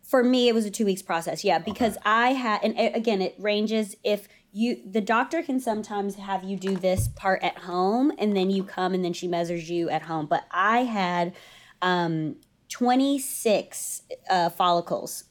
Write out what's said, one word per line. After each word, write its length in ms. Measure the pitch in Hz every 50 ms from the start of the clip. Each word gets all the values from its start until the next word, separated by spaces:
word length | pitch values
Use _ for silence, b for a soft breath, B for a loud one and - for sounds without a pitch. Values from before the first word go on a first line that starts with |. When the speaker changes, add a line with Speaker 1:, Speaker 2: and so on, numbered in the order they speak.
Speaker 1:
For 220 | _ - - 262 240
me, 240 | 247 254 254 247
it 80 | 240 226
was 100 | 226 220
a 60 | 208
two 140 | 196 - 226
weeks 160 | 196 190 185
process. 420 | - - 180 170 165 170 147 165 -
Yeah, 160 | 196 175 160
because 380 | 165 - - - 254 220 190
Speaker 2:
Okay. 60 | - -
Speaker 1:
I 240 | 208 214 226 240 247
had, 300 | 269 262 254 226 208 - -
and 100 | 220 220
a-, 180 | - 226 220 -
again, 280 | 233 226 226 214 190
it 140 | 190 - -
ranges. 580 | - 190 208 208 208 214 208 220 220 220 196 - _
If 280 | - 196 208 202 - b b b b _ -
you, 280 | 202 226 240 233 - - 190
the 120 | 190 226
doctor 420 | 202 220 226 226 262 262 - 330 330
can 160 | - 262 262
sometimes 560 | 254 233 214 214 214 - 214 202 196 202 196
have 280 | 202 196 196 196 185 185
you 100 | 190 196
do 220 | 190 185 196 196
this 320 | 185 180 185 185 190 - -
part 340 | - - - 196 190 - -
at 140 | 175 - -
home, 540 | - 185 175 180 180 190 214 247 262 302 -
and 180 | - - 214 208
then 140 | 190 185 190
you 140 | 196 196 190
come 300 | 196 - - 185 180 185
and 100 | 180 180
then 80 | 170
she 160 | 175 - -
measures 420 | 180 175 170 170 170 175 170 160 160
you 200 | 175 175 170 -
at 140 | 143 156 156
home. 220 | 160 160 160 156
But 200 | 156 - - - _
I 320 | - 175 190 208 226 240 254
had, 500 | 247 226 202 185 175 175 175 175 175 185 B B B B B B B B _
um, 560 | 180 185 180 180 170 170 165 160 156 151 - - _ _ _ _ _ _
twenty-six, 1300 | - - 240 240 247 262 269 277 277 277 262 - - - - 226 202 170 - - - - - - - - _ _ - - _ -
uh, 200 | 185 180 170 175
follicles. 760 | 175 - 190 180 175 175 170 - 165 - - - - - - _